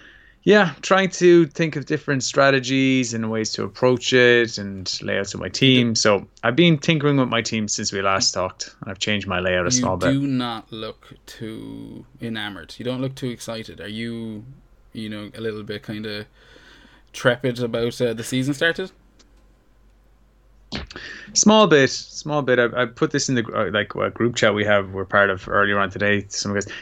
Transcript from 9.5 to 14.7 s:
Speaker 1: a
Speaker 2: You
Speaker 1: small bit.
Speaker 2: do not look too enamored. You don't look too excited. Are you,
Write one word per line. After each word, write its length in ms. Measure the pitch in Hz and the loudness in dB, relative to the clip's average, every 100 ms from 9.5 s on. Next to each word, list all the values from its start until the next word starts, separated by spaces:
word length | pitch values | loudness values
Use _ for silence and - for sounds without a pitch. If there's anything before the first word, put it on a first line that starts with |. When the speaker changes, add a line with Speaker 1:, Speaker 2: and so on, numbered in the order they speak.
| 90 | 0
Speaker 1:
a 40 | 87 | 0
Speaker 2:
You 20 | |
Speaker 1:
small 260 | 85 92 92 | 0 0 0
bit. 160 | 90 | 0
Speaker 2:
do 140 | 139 139 | 0 0
not 440 | 127 123 113 - | -2 -4 -8 -12
look 440 | 110 110 - - - | -12 -12 -14 -20 -20
too 800 | - - 110 110 110 110 113 113 110 - | -20 -14 -12 -12 -12 -14 -14 -16 -20 -12
enamored. 540 | 117 110 104 95 78 - | -10 -8 -8 -12 -16 -10
You 80 | |
don't 160 | 117 127 | -8 -4
look 140 | 135 | -6
too 160 | 135 127 | -6 -8
excited. 500 | 117 - 113 110 - | -8 -10 -10 -12 -14
Are 80 | 104 | -10
you, 560 | 107 117 117 113 107 120 135 _ | -8 -8 -8 -8 -10 -14 -20 _